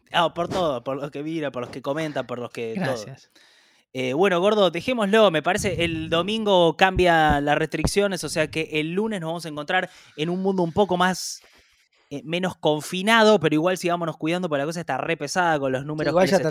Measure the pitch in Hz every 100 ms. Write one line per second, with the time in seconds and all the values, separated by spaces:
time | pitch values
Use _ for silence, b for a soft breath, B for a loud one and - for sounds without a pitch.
0 | _ 170 165 170 180 190 165 120 135 135
1 | 143 139 156 165 143 123 120 139 139 147
2 | 156 135 123 120 117 - 113 113 135 120
3 | 104 135 _ b b b b b _ 131
4 | 127 139 196 175 202 214 180 175 254 247
5 | 196 226 202 156 170 202 202 160 170 160
6 | 160 165 185 220 208 185 165 156 190 185
7 | 175 160 151 143 143 147 156 156 156 196
8 | 202 180 151 170 151 160 160 156 156 180
9 | 220 202 160 170 165 147 147 185 180 B
10 | B - 165 180 190 190 170 196 190 180
11 | 180 180 - - b b b b b b
12 | _ 139 156 175 185 - 160 151 - 185
13 | 202 226 214 208 156 151 175 185 175 175
14 | 165 - 160 180 175 143 147 170 160 131
15 | - 160 147 185 170 151 135 127 143 156
16 | 147 165 185 185 -